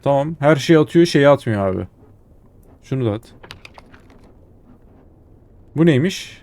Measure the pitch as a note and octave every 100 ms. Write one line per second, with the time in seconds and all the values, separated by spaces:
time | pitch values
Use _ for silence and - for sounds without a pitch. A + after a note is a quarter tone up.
0 | C#3 C#3 D3 E3 C#3+ D#3 - D#3+ D3+ E3+
1 | E3+ D3+ C#3+ C#3 - G#2 G2 F#2+ F#2 _
2 | _ _ _ _ _ _ _ _ - C3+
3 | A#2+ G#2+ - - - - - - _ -
4 | _ - - _ _ _ _ - _ _
5 | _ _ _ _ _ _ - C#3 E3+ C3
6 | E3+ - - -